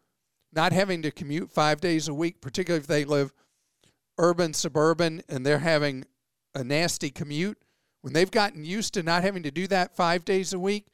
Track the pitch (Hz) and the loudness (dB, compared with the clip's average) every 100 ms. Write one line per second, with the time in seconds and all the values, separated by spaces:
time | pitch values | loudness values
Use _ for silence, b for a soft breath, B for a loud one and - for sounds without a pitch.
0 | _ _ _ _ _ 156 175 175 196 170 | _ _ _ _ _ 0 2 4 2 0
1 | 156 - 143 151 - - 151 151 175 160 | -4 -6 -6 -6 -4 2 2 2 0 0
2 | 151 143 170 - 139 196 175 170 143 151 | -2 -4 -4 -6 -10 -6 -2 -2 0 0
3 | 143 147 139 _ _ _ _ _ _ _ | 2 0 0 _ _ _ _ _ _ _
4 | _ - 175 170 170 151 165 143 156 160 | _ 0 2 4 0 -2 -2 2 2 4
5 | 170 156 - 139 135 147 165 156 143 131 | 0 -2 -8 -4 0 2 4 2 2 -4
6 | 139 _ _ _ _ 139 123 147 170 - | -12 _ _ _ _ -10 -2 0 0 -2
7 | 151 - 147 147 190 208 _ _ _ _ | -6 -8 -8 -4 -4 -6 _ _ _ _
8 | 127 143 185 220 202 160 151 226 196 214 | -2 2 2 2 0 -2 -8 -6 -4 -4
9 | 165 175 190 190 151 143 185 190 180 - | 0 2 0 -2 -6 -4 0 0 0 0
10 | 175 180 175 190 185 190 190 208 - | 0 0 0 0 0 -4 -2 -4 -6